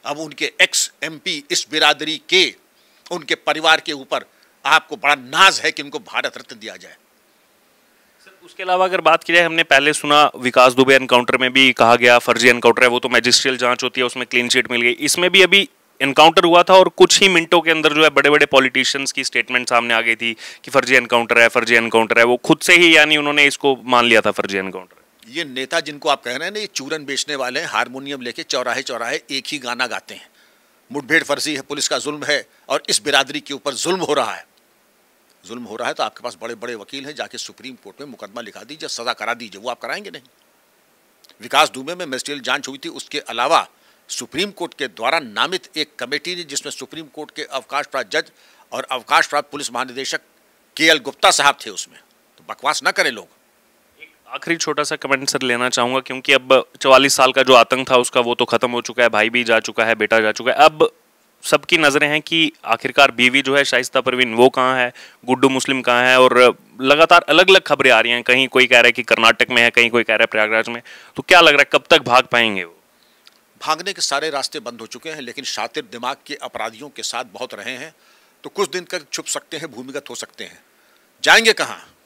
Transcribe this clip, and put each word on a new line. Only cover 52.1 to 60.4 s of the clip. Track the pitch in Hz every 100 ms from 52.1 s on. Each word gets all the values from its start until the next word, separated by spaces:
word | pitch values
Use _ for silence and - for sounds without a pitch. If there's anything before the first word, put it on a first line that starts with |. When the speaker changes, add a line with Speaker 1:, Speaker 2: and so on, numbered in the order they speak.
| _ _ _
Speaker 1:
तो | -
बकवास | 110 135 151
ना | 170
करें | 202 160
लोग। | 110 92 _ _ _ _ _ _ _
Speaker 2:
एक | - _ _
आखिरी | 135 - 165
छोटा | 156 147
सा | 147
कमेंट | 151 135 135 139
सर | 139
लेना | 127 120 123
चाहूँगा, | 123 123 131
क्योंकि | - 131 135
अब | 135 127 131 - _
चवालीस | 139 131 139
साल | - 131
का | 131
जो | 131
आतंक | 123 117 131 131
था | 127
उसका, | 123 131
वो | 117
तो | 120
ख़त्म | 120 117 123
हो | 120
चुका | 120 117
है, | 117
भाई | 107 110
भी | 123
जा | 113 113
चुका | 113 113
है, | 110
बेटा | 110 107 113
जा | 107
चुका | 107